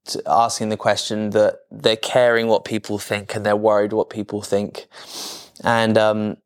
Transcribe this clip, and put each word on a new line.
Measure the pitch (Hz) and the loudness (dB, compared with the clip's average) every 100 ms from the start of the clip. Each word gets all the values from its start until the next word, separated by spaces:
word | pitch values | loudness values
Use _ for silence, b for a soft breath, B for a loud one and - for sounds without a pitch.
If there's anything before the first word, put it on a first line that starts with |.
| - | -10
t-, | - - | -8 0
asking | 78 117 - 110 | 2 2 0 -4
the | 107 | -2
question | 113 101 - 107 107 | 0 0 -2 -4 0
that | 107 104 - _ | 2 2 0 _
they're | - 110 113 | -2 0 0
caring | - 131 123 117 113 | 0 2 4 4 2
what | 110 - | 0 0
people | 110 - 104 | -6 -4 -6
think | - 104 101 | -4 -6 -6
and | 110 104 | -4 0
they're | 104 | 2
worried | 107 104 104 | 4 2 2
what | 107 110 | 0 -2
people | 110 104 104 | -6 -8 -8
think. | 104 101 104 - - B B B B B B - | -2 -2 -2 -8 -18 B B B B B B -6
And, | - 117 113 110 | 0 2 4 4
um, | 107 107 107 - | 4 2 -4 -6